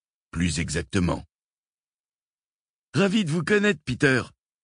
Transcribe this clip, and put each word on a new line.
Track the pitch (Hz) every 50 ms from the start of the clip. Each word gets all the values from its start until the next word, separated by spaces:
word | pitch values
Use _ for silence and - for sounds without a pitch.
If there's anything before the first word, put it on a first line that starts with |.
| _ _ _ _ _ _
plus | - 78 90 85 76 78
exactement. | 78 65 76 82 73 - - 98 87 87 - - - - _ _ _ _ _ _ _ _ _ _ _ _ _ _ _ _ _ _ _ _ _ _ _ _ _ _ _ _ _ _ _ _ -
Ravi | 139 196 196 185 226 202
de | 143
vous | 151 180 147
connaître, | 180 214 208 202 208 196 - -
Peter, | - 123 - - 139 131 120 92 - - _ _ _ _ _